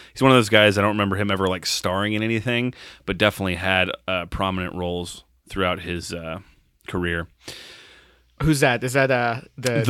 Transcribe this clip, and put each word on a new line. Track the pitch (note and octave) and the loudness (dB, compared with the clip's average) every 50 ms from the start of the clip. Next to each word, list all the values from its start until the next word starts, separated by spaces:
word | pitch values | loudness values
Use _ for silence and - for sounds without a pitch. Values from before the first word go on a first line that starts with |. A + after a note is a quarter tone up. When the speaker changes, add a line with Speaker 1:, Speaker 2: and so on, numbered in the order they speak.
| - - - | -20 -16 -4
Speaker 1:
He's | - C3 | 2 4
one | C3+ C3 | 6 6
of | B2 | 6
those | A2 G2+ | 6 6
guys, | A2 G#2+ G#2+ G#2+ G2 G2+ | 6 6 6 6 6 4
I | |
don't | G2+ G#2 G#2 | 2 2 2
remember | G#2+ G2+ G2 F#2+ | 0 0 0 0
him | G2 G#2+ G2+ | 0 -2 0
ever, | G2 F#2+ F#2+ | 0 0 0
like, | F#2 F#2 F#2 - | 0 -2 -2 -4
starring | - - - - F#2+ F2+ F#2+ G#2 G#2 G#2+ | -4 -4 -4 -2 -2 -2 -2 -2 -2 -2
in | G#2+ A2 | -2 -2
anything, | A2+ A2+ A2+ G#2+ B2 A#2+ A#2+ B2 B2 A#2+ - - - - - _ | -2 -2 -2 -2 -2 -2 -2 -2 -4 -6 -8 -14 -20 -20 -12 _
but | - F#2+ E2+ | -6 -2 2
definitely | G#2+ G#2 - - G2 F#2+ F2 | 2 2 2 0 -2 -4 -2
had, | E2+ F#2 F#2+ F#2+ F#2 F#2 F#2 - - _ - | -2 -2 0 2 2 2 0 -2 -6 _ -4
uh, | F#2+ F2+ F2 | -4 -4 -4
prominent | F2 - - G2 F#2+ F#2 F#2 F2+ F2 - | -4 -4 -2 -2 -2 -2 -2 -4 -6 -6
roles | F2+ F2+ F2 F2 F2 F2 F2 - - - _ _ _ _ - | -6 -4 -4 -4 -4 -6 -8 -12 -16 -20 _ _ _ _ -10
throughout | - F#2+ F#2 F2+ F2+ F2 | -4 -2 0 0 0 -2
his, | E2+ F2+ F2 E2+ E2 - E2+ | -4 -6 -8 -8 -8 -8 -10
uh, | E2+ E2 D#2+ D#2+ G2 - _ _ _ _ _ _ _ _ - | -10 -10 -10 -10 -12 -12 _ _ _ _ _ _ _ _ -8
career. | - F2+ F2 F2 E2+ E2+ E2 - _ _ _ - - - - - - - - - - - _ _ _ _ _ _ _ - C#3+ | -4 -4 -2 -2 -2 -4 -6 -8 _ _ _ -20 -18 -18 -18 -20 -20 -20 -20 -20 -20 -20 _ _ _ _ _ _ _ -2 0
Speaker 2:
Who's | D#3 D3+ C3+ | 2 2 4
that? | D3+ C3+ A#2+ - - | 4 2 2 2 -2
Is | B2+ A#2+ | -2 0
that, | C#3 C3+ C3 | 2 2 2
uh, | C3 B2 A#2+ A#2+ A#2 - - - _ | 2 0 0 0 -2 -4 -8 -14 _
the, | - A#2+ B2+ | -6 -4 -2
Speaker 1:
The | A#2+ A2+ A2+ | 0 2 6
Speaker 2:
the | B2 | 6